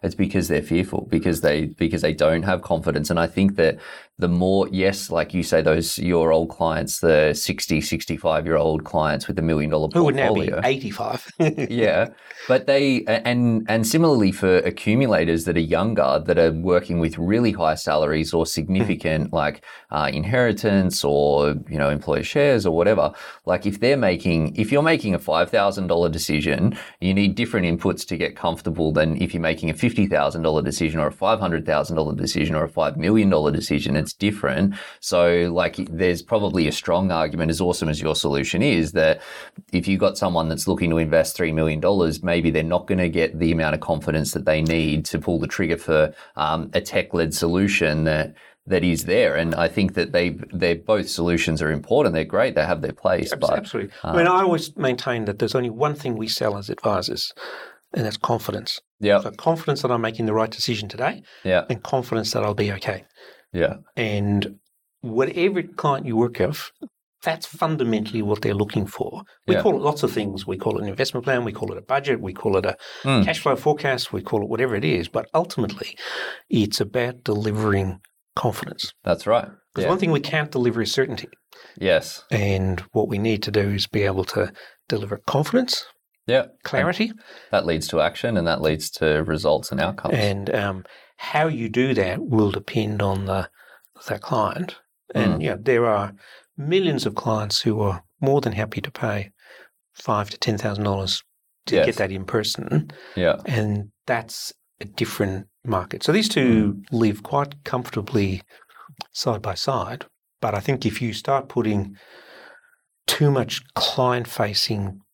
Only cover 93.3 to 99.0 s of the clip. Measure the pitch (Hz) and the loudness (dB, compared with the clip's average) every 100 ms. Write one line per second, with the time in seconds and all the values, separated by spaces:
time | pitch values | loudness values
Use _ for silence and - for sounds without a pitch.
93.3 | 95 90 _ - - _ _ - 104 - | -2 -4 _ -20 -20 _ _ -10 -8 -4
94.3 | 123 104 - 185 - _ _ _ - - | -2 -2 -2 -8 -10 _ _ _ 0 0
95.3 | 82 151 98 117 120 117 104 101 101 - | 0 -2 -2 2 2 4 2 -2 -8 -20
96.3 | - _ - 143 185 180 135 107 101 - | -20 _ -10 0 0 2 0 -2 -4 -2
97.3 | 110 104 - - 107 101 90 _ _ 135 | -2 -2 -2 0 0 0 -2 _ _ 2
98.3 | 139 120 107 104 - - - | 4 2 -2 -4 -4 -10 -6